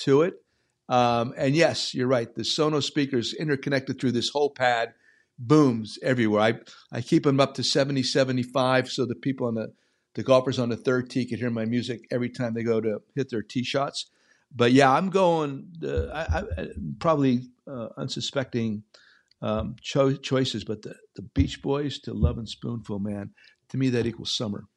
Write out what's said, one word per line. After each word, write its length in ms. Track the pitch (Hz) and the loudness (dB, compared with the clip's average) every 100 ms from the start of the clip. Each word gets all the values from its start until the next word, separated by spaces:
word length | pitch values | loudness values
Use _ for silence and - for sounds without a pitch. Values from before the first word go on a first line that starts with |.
to 200 | - 139 | 2 4
it. 140 | 175 - _ _ _ _ - | 4 0 _ _ _ _ -2
Um, 460 | 127 123 117 120 - | 2 4 2 -2 0
and 180 | 139 147 | 0 4
yes, 380 | 160 120 - | 4 2 -4
you're 120 | - 127 | -2 0
right. 260 | 127 117 | 0 0
The 80 | - | -6
Sonos 420 | 107 - 156 151 | -4 0 2 0
speakers 500 | 139 156 139 127 110 | 0 -2 0 0 -2
interconnected 640 | - 156 143 143 135 131 117 | -4 -2 -2 0 -2 -2 -2
through 120 | 131 | 0
this 160 | 120 113 | 0 -2
whole 200 | 143 143 | 0 0
pad 440 | - 127 117 117 - _ _ _ - | 0 0 2 -2 -8 _ _ _ -10
booms 600 | 120 156 139 113 107 - | 4 6 6 4 -4 -6
everywhere. 380 | 143 123 110 104 | -2 2 2 4
I, 140 | 110 120 - - _ | 4 2 -6 -20 _
I 80 | 123 | -10
keep 240 | 123 165 143 | 0 2 4
'em 140 | 135 | 4
up 140 | 135 | 2
to 80 | - | 0
seventy, 400 | 123 147 139 139 | -2 0 0 0
seventy-five, 840 | 127 147 131 127 120 139 127 131 127 | 0 0 2 0 -2 0 2 2 0
so 140 | - | -2
the 100 | 120 | -4
people 320 | 113 139 131 123 | -4 -4 -4 -2
on 60 | |
the, 180 | 113 - - _ _ _ | -4 -6 -12 _ _ _
the 80 | - | -6
golfers 360 | 110 131 131 127 | 4 4 4 0
on 100 | 120 | -2
the 80 | 110 | -2
third 340 | - 127 123 | 0 0 0
tee 160 | 131 120 | -4 -4
can 120 | 127 | -4
hear 120 | 123 | -4
my 140 | 113 | -2
music 420 | 110 120 117 113 - | -2 -2 -2 -6 -6
every 200 | 127 120 | -4 -4
time 240 | 123 120 | -4 -6
they 80 | 113 | -4
go 180 | 117 110 | 0 0
to 220 | 110 104 - | 0 -4 -6
hit 160 | 143 131 | -6 -4
their 120 | 113 | -6
tee 220 | 104 123 | -4 -4
shots. 420 | 123 139 143 - - _ _ _ _ | -2 -2 -2 -6 -12 _ _ _ _
But 160 | 120 120 | 2 6
yeah, 180 | 131 139 | 8 8
I'm 180 | 139 185 | 6 2
going, 580 | 190 180 165 147 135 143 - | 2 4 4 0 -4 -12 -10
uh, 220 | 147 139 139 | -4 -4 -4
I, 140 | 151 160 - | -6 -4 -4
I, 240 | - - | -4 -8
I, 60 | 80 - - - | -8 -10 -10 -4
probably, 420 | 165 151 135 123 127 _ - | 0 2 4 2 -2 _ -16
uh, 220 | 131 110 - | -12 -12 -8
unsuspecting, 840 | 135 - - 139 123 123 113 104 - _ _ _ _ _ | -8 -6 -6 -4 -4 -4 -4 -4 -10 _ _ _ _ _
um, 320 | 113 107 107 127 | -4 -4 -4 -8
cho-, 320 | - 147 135 | -4 0 0
choices, 480 | 135 - 131 131 110 | 0 -2 0 0 -4
but 180 | - 107 | -8 -10
the, 120 | - - _ - | -10 -18 _ -18
the 60 | |
Beach 380 | 92 - - - | -6 -2 -2 -2
Boys 380 | 139 139 147 - | -4 -2 -4 -8
to 140 | - | -10
Lovin' 320 | 107 117 120 110 | -2 -2 -2 -8
Spoonful, 540 | - 127 117 110 101 | -10 -10 -8 -8 -6
man, 300 | 104 101 104 - _ _ _ | -6 -8 -10 -16 _ _ _
to 60 | 131 | -2
me 140 | 131 | 0
that 160 | 120 117 | 2 0
equals 240 | 113 - | -4 -6
summer. 340 | - 113 101 - | -4 -4 -6 -10